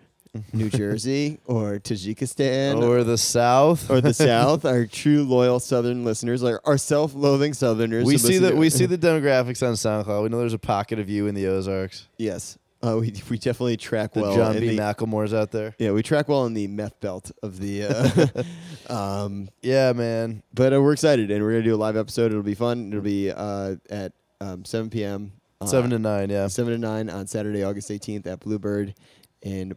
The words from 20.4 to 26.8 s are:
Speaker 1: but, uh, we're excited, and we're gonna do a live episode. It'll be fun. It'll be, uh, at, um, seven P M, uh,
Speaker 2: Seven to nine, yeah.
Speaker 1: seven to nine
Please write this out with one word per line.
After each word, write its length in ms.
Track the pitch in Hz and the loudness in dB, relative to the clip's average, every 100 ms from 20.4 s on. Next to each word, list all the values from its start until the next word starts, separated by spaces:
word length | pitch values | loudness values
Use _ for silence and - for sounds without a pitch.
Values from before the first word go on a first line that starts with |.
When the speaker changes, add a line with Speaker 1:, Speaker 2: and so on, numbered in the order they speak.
| _ | _
Speaker 1:
but, 200 | - 131 | 2 4
uh, 80 | 139 | 6
we're 100 | 139 | 4
excited, 380 | 147 156 131 101 | 4 4 4 2
and 120 | 104 | 0
we're 80 | 107 | 2
gonna 120 | 113 | 2
do 120 | 113 107 | 2 2
a 20 | |
live 180 | 107 110 | 0 -2
episode. 360 | 107 - 113 | -2 0 0
It'll 120 | 107 | 0
be 120 | 101 101 | -2 -2
fun. 340 | 120 120 101 | -2 -2 -6
It'll 120 | 104 | -6
be, 300 | 101 101 98 | -2 -2 -2
uh, 440 | - 104 101 98 90 - | -4 -6 -6 -6 -8 -10
at, 220 | 101 92 _ _ - | -10 -10 _ _ -14
um, 240 | 98 90 92 | -12 -12 -8
seven 240 | 113 113 | -6 -6
P 120 | 110 101 | -6 -6
M, 260 | 101 104 - _ - | -8 -12 -18 _ -10
uh, 40 | 101 | 0
Speaker 2:
Seven 240 | 131 123 | 2 2
to 80 | 117 | 0
nine, 300 | 110 101 98 | 0 -2 -2
yeah. 180 | 101 98 | -2 -2
Speaker 1:
seven 260 | 95 120 | -2 -2
to 40 | |
nine 300 | 117 | -2